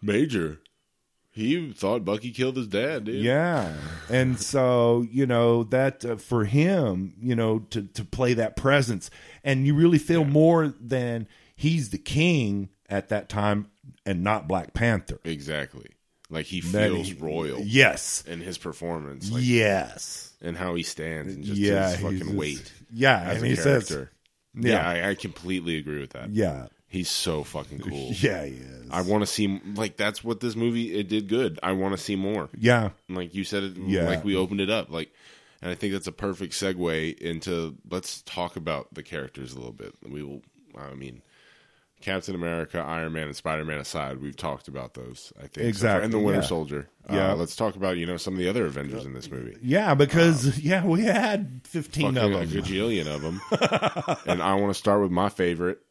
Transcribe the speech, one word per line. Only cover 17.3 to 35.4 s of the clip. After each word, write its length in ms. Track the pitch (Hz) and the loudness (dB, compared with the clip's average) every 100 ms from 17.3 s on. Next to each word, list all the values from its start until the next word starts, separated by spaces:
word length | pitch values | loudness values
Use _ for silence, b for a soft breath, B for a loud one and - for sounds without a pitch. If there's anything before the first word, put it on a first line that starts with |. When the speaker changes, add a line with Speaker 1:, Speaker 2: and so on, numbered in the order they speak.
| 80 76 64 | -4 -4 -4
Speaker 2:
Yes. 600 | 104 127 117 - - - - | 2 6 6 4 -4 -6 -6
Speaker 1:
In 140 | 85 | -10
his 180 | 87 90 | -10 -10
performance. 720 | 87 76 85 82 71 69 98 | -10 -8 -6 -6 -8 -10 -4
Like, 120 | 120 | 0
Speaker 2:
Yes. 920 | 123 120 107 95 67 - - - - _ | 4 6 6 2 -2 -8 -12 -14 -16 _
Speaker 1:
and 140 | 85 85 | -10 -6
how 180 | 90 | -4
he 80 | 87 | -4
stands 520 | 82 - 78 80 71 | -4 -6 -6 -6 -8
and 100 | 71 | -8
just 140 | 95 101 | -6 0
Speaker 2:
Yeah, 260 | 101 98 95 | 2 4 2
Speaker 1:
his 60 | |
Speaker 2:
he's 80 | 90 | 0
Speaker 1:
fucking 160 | 87 92 | -2 -2
Speaker 2:
just 120 | - | -2
Speaker 1:
weight 400 | 101 76 67 - - - | -2 -2 -6 -12 -20 -10
Speaker 2:
Yeah, 300 | 113 135 110 | 2 4 4
Speaker 1:
as 140 | 87 87 | 2 0
Speaker 2:
and 80 | 113 | 2
Speaker 1:
a 20 | |
Speaker 2:
he 60 | 127 | 2
says 320 | 139 135 95 | 4 4 2
Speaker 1:
character. 220 | 73 64 _ _ _ _ | -6 -8 _ _ _ _
Speaker 2:
Yeah. 160 | - 120 101 82 | -2 2 2 2
Speaker 1:
Yeah, 120 | 85 95 | 0 -2
I, 40 | |
I 40 | |
completely 600 | 98 98 - 87 92 85 80 | -2 -6 -8 -4 -4 -2 -4
agree 220 | 73 73 | -4 -8
with 100 | 69 | -8
that. 200 | 62 90 | -10 -4
Speaker 2:
Yeah. 360 | 104 92 67 60 _ _ | 0 0 0 -10 _ _
Speaker 1:
He's 200 | 92 87 | -6 -4
so 320 | - 90 78 | -2 -2 -2
fucking 360 | 71 76 73 71 | -4 -8 -10 -10
cool. 320 | - 71 120 | -8 -8 -6
Speaker 2:
<laughs> 80 | 110 | 0
Yeah, 240 | 113 90 | 0 0
he 100 | 71 64 | -6 -10
is. 340 | 65 65 60 | -14 -16 -6
Speaker 1:
I 100 | 82 | -2
wanna 220 | 92 107 101 | 2 2 2
see, 340 | - 101 98 95 104 | 0 0 -2 -6 -6
like, 200 | 107 - | -4 -2
that's 260 | 104 104 | -2 -2
what 160 | 113 113 | -6 -4
this 160 | 120 110 | -4 0
movie, 380 | 117 117 117 98 | 0 0 -2 -4
it 100 | 95 | -2
did 200 | 107 101 | -2 0
good. 300 | 113 110 80 | 0 0 -2
I 100 | 90 | -2
wanna 240 | 95 95 95 | 0 0 -2
see 180 | - 98 | -2 -2
more. 320 | 98 104 71 - | -2 -4 -6 0
Speaker 2:
Yeah. 320 | 113 120 104 - - | 4 4 2 -4 -10
Speaker 1:
Like 240 | 92 85 | -8 -6
you 100 | 95 | -6
said, 180 | 92 101 | -4 -4
it, 140 | 98 90 | -4 -6
Speaker 2:
Yeah. 320 | 92 95 90 | 0 2 2
Speaker 1:
like 160 | 90 | 0
we 100 | 101 95 | 0 0
opened 240 | 92 101 | 0 0
it 60 | 95 | 0
up. 200 | 110 67 | -2 -4
Like, 220 | 82 80 b b b | -8 -10 b b b